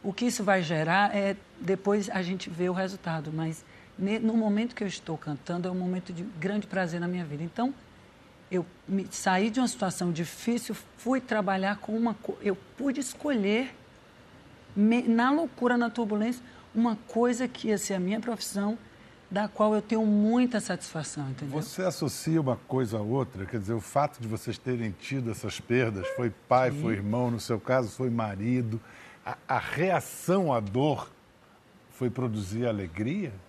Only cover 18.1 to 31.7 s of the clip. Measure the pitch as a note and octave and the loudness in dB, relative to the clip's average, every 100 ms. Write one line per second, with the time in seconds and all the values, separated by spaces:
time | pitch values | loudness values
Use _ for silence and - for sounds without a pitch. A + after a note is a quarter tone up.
18.1 | A3 A3 A3 - G3 G3+ A3+ - - - | 0 -2 -6 -4 -2 0 -2 -8 -20 -20
19.1 | - - G3 G#3 - G#3+ G#3+ G#3 A3 A3 | -20 -4 -2 -2 2 4 4 2 2 4
20.1 | G#3 G#3+ A#3+ B3 A3 - F3+ - E3 C#3+ | 6 6 4 4 0 -2 -6 -6 -8 -6
21.1 | - C3+ C3 D3 D3 D3 - F#3 - D3 | -6 -6 -6 -4 -4 -4 -2 -2 0 -2
22.1 | - - D#3+ C3+ A#2 - C3 A#2+ G#2+ G#2 | -2 2 2 2 0 0 0 0 -2 0
23.1 | C3+ B2+ G2 F#2+ A#2 G2 A2+ - C#3+ D3 | 0 0 -6 -6 -4 -2 -4 0 0 0
24.1 | - A2+ G#2+ - G#2 B2+ B2 A2 F2+ - | -2 -6 -6 -6 -6 -4 -2 -4 -6 -6
25.1 | C3+ A#2 G2+ G#2+ - - A#2+ A#2 G2 F2 | -4 -4 -6 -8 -8 0 2 2 -2 -6
26.1 | - A#2+ - - B2+ B2+ C#3 A2+ G#2 G2+ | -2 -2 -4 4 4 4 0 -2 0 0
27.1 | A#2+ B2 A#2 - A2 - B2+ A2+ - C3 | 0 0 -2 -2 -4 2 0 0 -2 -2
28.1 | A#2 A2 G2 A2+ B2+ A#2 A2 - - - | 0 -2 -2 0 0 0 -4 -8 -20 -20
29.1 | - - - - B2+ - C#3+ F3+ E3 - | -14 -12 -10 -2 -2 0 0 2 0 -2
30.1 | - - F#3+ E3+ A#2+ G#2 A2 D3+ B2 - | -8 0 2 2 0 0 2 2 0 -6
31.1 | - _ _ - - _ | -16 _ _ -20 -20 _